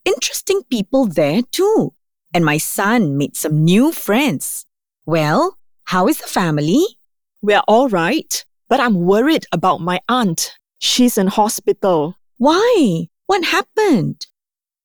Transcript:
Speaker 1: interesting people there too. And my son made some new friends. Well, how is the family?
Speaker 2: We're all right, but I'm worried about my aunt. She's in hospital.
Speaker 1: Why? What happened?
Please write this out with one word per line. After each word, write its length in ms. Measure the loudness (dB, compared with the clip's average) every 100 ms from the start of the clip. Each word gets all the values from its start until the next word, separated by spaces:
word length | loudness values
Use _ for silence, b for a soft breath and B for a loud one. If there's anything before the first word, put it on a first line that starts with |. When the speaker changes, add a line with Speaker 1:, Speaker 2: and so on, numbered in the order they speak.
| -4
Speaker 1:
interesting 560 | -4 -4 -8 -4 -4 -4
people 340 | -6 -2 0 0
there 360 | 0 0 0 -4
too. 420 | -2 0 2 -2 _ _ _ _
And 120 | 0 0
my 120 | 0
son 600 | -2 -4 0 0 0 -2
made 180 | -4 -4
some 300 | -2 2 4
new 260 | 4 2
friends. 720 | -2 -2 0 0 -2 -8 -12 -16 _ _ _ -4
Well, 520 | -2 0 0 -2 -4 _ _
how 240 | -6 0 0
is 120 | 0
the 80 | -4
family? 540 | -4 -2 0 0 0 0 -4 _ _ _ _
Speaker 2:
We're 200 | 0 0 4
all 220 | 2 4
right, 560 | 0 0 -2 -4 -10 -12 _ -2
but 100 | 0
I'm 220 | 2 0
worried 440 | 2 2 2 0 -2
about 300 | -2 0 0
my 180 | -2 -6 -2
aunt. 500 | 0 0 -2 -6 -12 _ -8
She's 380 | -4 2 2 2
in 100 | 0
hospital. 880 | 0 0 -2 -2 0 2 0 0 -6 _ -2
Speaker 1:
Why? 720 | 2 2 2 2 2 0 -6 _ -4
What 160 | -2
happened? 840 | 0 -2 -4 0 2 2 0 -6 -16 _ _ _ _ _